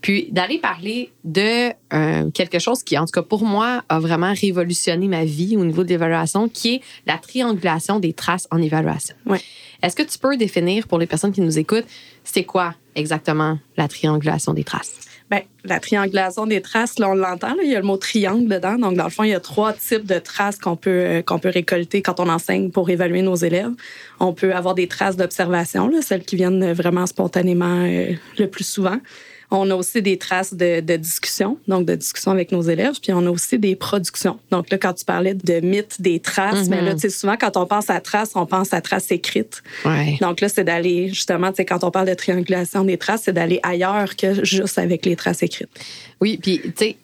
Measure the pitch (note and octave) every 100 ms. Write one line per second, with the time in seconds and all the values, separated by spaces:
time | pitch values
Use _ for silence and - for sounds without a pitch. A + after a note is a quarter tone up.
0 | - G3+ - G#3 F3+ D#4 G#3+ F3 F#3+ A#3
1 | B3 _ E3 D#3+ G#3 A#3 A#3+ - _ D3+
2 | D#3 D#3+ D#3 - F3+ E3+ F#3+ B3 - C#3+
3 | D#3+ - E3+ G#3+ A3 G3+ A#3 B3 - D#3+
4 | D#3+ E3 F3+ G3 G3+ F3+ F3 F3 - E3+
5 | G3 E3+ D#3+ D3 F3+ A3 E3+ D#3+ F3+ F3
6 | E3 E3 E3 G3 A#3 - A#3 B3+ - -
7 | - D3+ - B3+ B3 G#3 F3+ D#3+ - G#3
8 | F3 D#3 - F3+ - E3 D#3+ D#3 D#3+ D#3
9 | - - - F#3+ - - - - F3 -
10 | D4+ - C4 C#4 G#3 - E3+ G3+ A3+ E3+
11 | E3+ D#3 G3+ G3 E3+ D#3 D#3 A3 A3+ -
12 | - - - - F#3 F#3+ F3 E3 _ -
13 | D3+ D#3 D#3+ D#3 D#3 D#3 _ - D3+ -
14 | D#3 D3+ D3+ D#3+ - D#3 C#3+ - - -
15 | - - _ G3+ - _ F#3+ E3 - G#3
16 | G3 F#3+ F#3 F3+ A3 G#3 F#3 A3+ A#3 -
17 | G3+ F#3+ F#3 F3+ - D#4 D#4+ A#3 G3 G3
18 | - A3+ G3 G#3+ A#3+ G3 F3+ A#3 A3 F3+
19 | E3 E3 G#3+ F#3+ - C#3+ G#3+ G#3+ - A3
20 | G#3 F3 - - G3+ G3+ - E3+ - F3+
21 | F3+ E3 - F3 F#3 F3+ E3+ F3+ E3+ G3+
22 | G3 F3+ F3+ E3 - F#3+ F#3+ F3+ F3 F3+
23 | F3+ F3 F#3+ F3+ E3+ E3+ A3+ A#3+ - -
24 | - - F#3 E3+ F#3+ F3+ F3+ F#3 F3+ -
25 | G3 F#3 F3+ - F3 F3+ E3+ F#3+ F#3+ D#4+
26 | C#4 F#3+ - F3+ F3+ F#3 F#3 E3+ F3 F3
27 | F3+ - F#3 F#3 F3+ F3 F3 F3+ F3+ F3
28 | F3+ E3+ - - G3 - - - F#3 G#3+
29 | - - - - - F#3+ G3 F#3 F#3 A#3+
30 | G3+ F3+ - F#3 F#3+ F3+ F3 E3+ E3 E3
31 | D#3+ - - - G3 C#4+ - F#3+ E3+ E3+
32 | - - - F#3+ F3 F3+ E3+ E3 A3+ C#4+
33 | - F3+ F3 F3 - B3+ G#3 F#3+ - G3+
34 | F3 - F#3 G#3+ _ F3+ E3 F#3+ F#3+ F3
35 | - F3 F#3 G3 F3+ E3+ F3 G3+ G#3 -
36 | F#3 E3 - - G3 G3 F#3 F3+ F3 D#3+
37 | G3+ F#3+ G3+ A3 A3+ F#3 F3+ G#3 G#3 F3+
38 | - G#3 G#3+ F#3+ E3+ F#3+ F#3+ F3 - F#3+
39 | - F3 - G3+ A3 - - - D3 D#3
40 | D3+ D3 F3+ E3+ G3+ G3+ F3 E3+ F3 F3
41 | F#3 G3 - F3 F#3 F#3+ F3+ F3 F3+ F#3
42 | F#3+ F3+ - F#3 F3+ F#3 F3 G3 F#3+ F3
43 | - A3 - F3 E3 F3 F3+ F3 F#3 G#3
44 | G3 - F#3+ G3 - F#3+ F#3+ - F3 F3
45 | - E3+ - F3 - - - - - -
46 | - - G#3 A3 - F3 - - G#3+ -